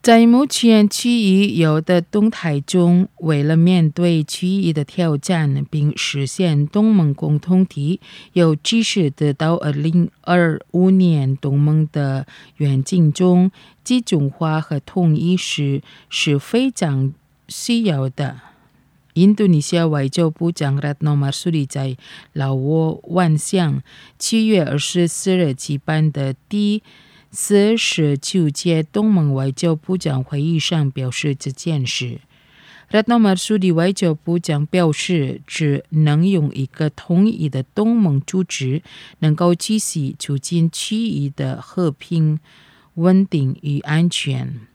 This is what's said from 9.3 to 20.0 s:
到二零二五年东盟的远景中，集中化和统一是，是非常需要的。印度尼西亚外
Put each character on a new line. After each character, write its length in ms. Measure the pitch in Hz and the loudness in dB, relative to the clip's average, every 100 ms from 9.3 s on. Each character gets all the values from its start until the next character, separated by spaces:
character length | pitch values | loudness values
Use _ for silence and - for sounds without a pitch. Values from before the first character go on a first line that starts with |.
到 240 | 139 156 170 | 0 -2 -2
二 160 | 151 | -2
零 360 | 143 160 175 165 _ | -2 0 0 0 _
二 400 | - 180 170 151 - | 0 2 2 -2 -4
五 200 | 175 185 | 0 4
年 460 | 190 180 156 135 135 | 4 4 2 0 -2
东 220 | 143 143 | -2 0
盟 300 | 147 156 151 | 2 2 0
的 340 | 151 139 135 135 - - _ | -2 -2 -4 -8 -18 -20 _
远 260 | 147 135 | 0 0
景 280 | 131 185 156 | 0 2 2
中， 380 | - 185 180 185 - - _ | 4 4 4 2 -2 -20 _
集 180 | - 247 | -2 -2
中 300 | - 165 139 | 0 -2 -2
化 300 | - 160 156 | -2 -2 -2
和 180 | 156 147 | -4 -8
统 380 | - 190 170 151 | -6 0 2 2
一 200 | 165 180 | 0 -2
是， 460 | - - 143 139 - - _ | -2 -4 -2 -4 -6 -20 _
是 300 | - - 143 | -4 0 -2
非 320 | - 233 262 | 0 -2 -2
常 420 | - 165 135 135 - _ _ - | -2 -2 0 -2 -6 _ _ -18
需 340 | - - 233 | -12 -2 0
要 260 | 214 143 131 | 0 0 -4
的。 320 | - 135 131 - _ _ _ _ _ _ | -4 -8 -8 -20 _ _ _ _ _ _
印 200 | - 196 | 4 4
度 140 | 208 202 | 4 4
尼 120 | 156 | 2
西 140 | - | 2
亚 140 | 175 165 | 0 0
外 200 | 147 | 0